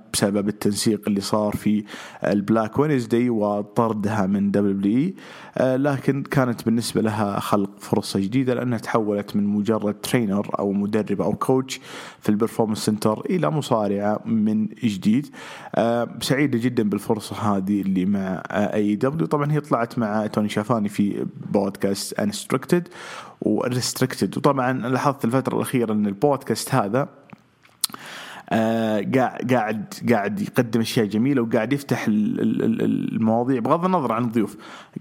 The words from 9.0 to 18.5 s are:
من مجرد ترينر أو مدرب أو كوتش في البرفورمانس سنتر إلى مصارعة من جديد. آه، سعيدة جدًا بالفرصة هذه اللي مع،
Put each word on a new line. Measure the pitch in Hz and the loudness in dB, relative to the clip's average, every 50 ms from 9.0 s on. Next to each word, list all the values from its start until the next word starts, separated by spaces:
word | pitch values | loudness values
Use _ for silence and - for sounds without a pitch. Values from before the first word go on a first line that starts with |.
| 107 104 104 101 101 - - | 2 2 0 -2 -2 -2 -2
من | 104 101 | 0 0
مجرد | 101 104 104 101 107 110 107 104 104 104 | 2 2 0 2 2 0 2 0 -2 -2
ترينر | - - - - 127 117 98 98 101 101 - - - | -4 -4 0 0 0 2 2 0 -2 -2 -2 -4 -2
أو | 101 101 | -2 0
مدرب | 98 101 101 104 107 107 101 101 101 92 | 0 0 0 0 0 0 0 0 -2 -2
أو | 82 98 | 0 -2
كوتش | - - - - 131 131 131 131 - - - - - - - - - - | 0 -2 0 2 2 2 2 -2 -8 -12 -12 -16 -16 -16 -16 -16 -14 -6
في | - - | 0 0
البرفورمانس | 104 104 113 107 - - 113 107 107 104 | 2 2 2 0 0 0 0 0 0 -2
سنتر | - 110 107 107 - 110 107 - - - | 0 0 0 2 2 0 0 0 -2 -2
إلى | 196 180 147 151 | 0 0 0 0
مصارعة | 156 147 131 - 123 110 104 98 98 101 104 104 107 - - | 0 0 0 2 2 2 2 2 0 0 0 0 0 0 0
من | 113 113 110 104 110 110 107 107 | 0 2 2 2 2 2 2 0
جديد. | 104 - - 120 110 101 92 85 104 110 139 147 - - - - - - - - - - | -2 -4 -2 -2 -2 -2 2 2 4 4 4 2 -2 -12 -16 -16 -16 -16 -16 -10 -2 0
آه، | - 110 117 117 120 117 120 - 123 | 2 2 2 2 0 -2 -4 -6 -6
سعيدة | - - 135 139 147 139 120 117 | -2 0 2 2 2 2 2 0
جدًا | 117 127 120 120 | 0 0 2 2
بالفرصة | 107 104 101 104 - - 113 107 - - 104 | 2 2 0 -2 0 0 -2 -2 -2 -8 -8
هذه | - 107 107 101 98 95 98 104 101 | -4 0 0 0 0 2 0 0 0
اللي | 92 98 95 92 92 | 2 0 2 2 2
مع، | 98 101 98 95 92 92 - - - | 2 0 0 -2 -4 -6 -6 -6 -4